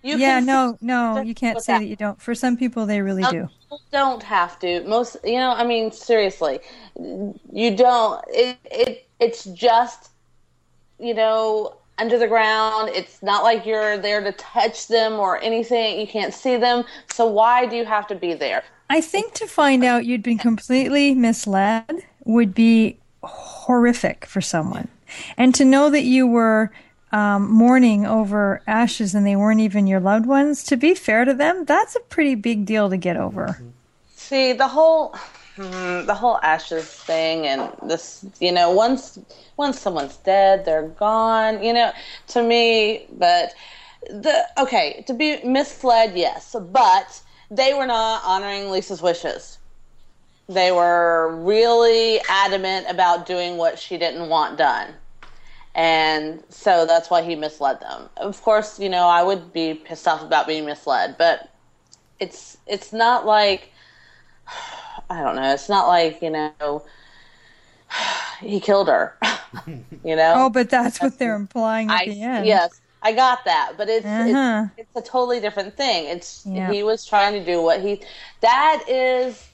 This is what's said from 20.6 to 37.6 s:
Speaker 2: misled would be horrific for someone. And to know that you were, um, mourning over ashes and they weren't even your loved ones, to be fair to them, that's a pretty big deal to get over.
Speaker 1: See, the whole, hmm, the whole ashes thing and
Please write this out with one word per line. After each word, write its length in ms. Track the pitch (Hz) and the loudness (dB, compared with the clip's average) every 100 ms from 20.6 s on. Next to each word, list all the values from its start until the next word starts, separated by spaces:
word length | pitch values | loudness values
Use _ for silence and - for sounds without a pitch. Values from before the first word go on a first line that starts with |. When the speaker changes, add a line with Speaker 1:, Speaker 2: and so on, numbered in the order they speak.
| - 254 262 285 285 | 0 0 2 2 2
Speaker 2:
misled 880 | 262 233 226 214 190 202 226 226 339 - _ | 4 2 0 0 0 2 0 -4 -10 -12 _
would 300 | - 226 220 | 0 2 2
be 440 | 185 226 226 220 - _ _ | 4 6 6 2 -2 _ _
horrific 1040 | - - - - - 247 240 240 - - - | -18 -18 -18 -10 0 2 4 2 -4 -6 -8
for 140 | 196 | -6
someone. 480 | - 165 156 - - _ _ - - - | -4 -4 -4 -8 -12 _ _ -18 -14 2
And 180 | 254 | 2
to 100 | 247 | 6
know 260 | 269 269 294 | 6 6 6
that 120 | 294 | 4
you 240 | 254 254 254 | 2 4 4
were, 460 | 233 226 220 220 - _ _ _ | 4 4 2 0 -6 _ _ _
um, 360 | 214 208 202 202 | 0 2 0 4
mourning 540 | 220 233 254 247 208 | 6 6 6 6 4
over 580 | 208 220 202 208 202 190 - | 0 0 0 0 0 -2 -2
ashes 480 | 214 240 - 202 | 0 0 -2 -2
and 100 | 202 | 0
they 120 | 202 196 | 2 2
weren't 240 | 208 220 | 2 2
even 260 | 220 208 196 | 2 2 2
your 140 | 190 | 2
loved 260 | 185 214 233 | 2 2 2
ones, 380 | 277 294 285 | 2 2 -2
to 120 | - 262 | -2 0
be 180 | 302 370 | 2 2
fair 280 | - 220 | 0 2
to 100 | 247 | 2
them, 300 | 254 302 370 311 | 2 0 0 0
that's 280 | 320 453 | 0 0
a 60 | 466 | -6
pretty 340 | - - 294 | -6 -2 0
big 300 | 247 233 214 196 | 0 -2 -2 -2
deal 240 | 220 202 | 0 0
to 60 | 185 | 0
get 200 | 175 170 | -2 -4
over. 460 | - 196 - - 120 _ _ _ _ - | -6 -6 -8 -8 -14 _ _ _ _ -20
Speaker 1:
See, 360 | - 269 262 | -6 -2 0
the 120 | 240 262 | 0 0
whole, 480 | 277 320 320 285 - - - - | 4 4 4 0 -8 -20 -20 -20
hmm, 520 | - 190 185 180 180 180 | -16 -12 -8 -6 -4 -4
the 80 | |
whole 240 | 202 240 220 | 0 0 0
ashes 420 | 156 156 - 160 | 0 0 -2 -8
thing 600 | 160 - - 160 160 165 147 | -8 -16 -6 -2 -2 -2 -4
and 240 | 135 | -4